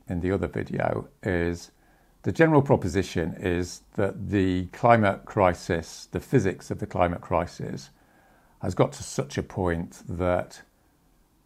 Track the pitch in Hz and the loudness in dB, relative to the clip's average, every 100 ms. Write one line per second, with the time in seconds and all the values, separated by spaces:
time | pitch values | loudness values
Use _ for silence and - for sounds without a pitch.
0 | - 90 90 98 85 - - - 50 50 | -6 -4 0 0 -2 -4 -6 -2 -2 -2
1 | - _ - 90 85 85 - _ _ _ | -6 _ -2 0 0 -4 -10 _ _ _
2 | _ _ - 92 160 151 139 120 95 85 | _ _ -6 2 6 6 6 2 2 -2
3 | 90 92 82 - 92 87 90 - - - | 0 -2 -4 -2 -2 -2 -2 -8 -10 -2
4 | 98 - 92 101 92 92 90 - 120 117 | -2 -2 -2 2 2 2 -2 0 6 6
5 | 104 98 - - 92 87 - 87 85 - | 6 0 -4 4 4 4 0 -2 -2 -12
6 | - 92 - 135 95 - - 107 101 95 | -10 -8 0 2 2 -2 -8 -8 -6 2
7 | 87 85 - 87 82 - - - - _ | 2 2 -2 0 0 -6 -10 -10 -14 _
8 | _ _ _ _ _ _ 98 90 127 - | _ _ _ _ _ _ -6 0 0 -2
9 | - - - - 80 - 90 82 85 - | -10 -8 -6 -6 -6 -4 -2 -2 -4 -12
10 | - 85 90 90 - - - _ _ _ | -12 -4 0 0 -2 -12 -20 _ _ _
11 | _ _ _ _ | _ _ _ _